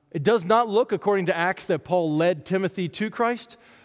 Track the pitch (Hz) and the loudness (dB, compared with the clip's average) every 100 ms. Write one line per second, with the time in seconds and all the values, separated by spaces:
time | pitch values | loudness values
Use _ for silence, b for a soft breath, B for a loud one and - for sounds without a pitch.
0 | _ 165 143 226 170 220 233 202 247 202 | _ -4 0 2 4 2 4 0 0 -2
1 | 202 202 180 165 175 185 - 160 - 180 | 0 0 0 0 0 -2 -2 -4 0 0
2 | 165 151 170 175 - 190 190 - 175 - | 0 2 2 0 -2 -2 -2 -4 -6 -4
3 | 214 - 233 240 - - B B | -4 -2 -2 -2 -10 -20 B B